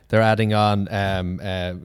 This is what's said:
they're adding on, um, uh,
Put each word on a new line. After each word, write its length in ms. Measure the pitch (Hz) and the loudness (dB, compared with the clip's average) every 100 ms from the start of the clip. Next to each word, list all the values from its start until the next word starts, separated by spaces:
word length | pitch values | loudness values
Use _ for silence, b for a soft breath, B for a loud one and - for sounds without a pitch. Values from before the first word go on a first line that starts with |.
| _ | _
they're 120 | 110 | 2
adding 320 | 110 110 107 | 4 2 2
on, 340 | 107 107 104 98 | 2 2 2 -2
um, 480 | 98 98 95 90 90 | -2 -2 -2 -4 -6
uh, 300 | 101 92 90 90 | -6 -6 -6 -8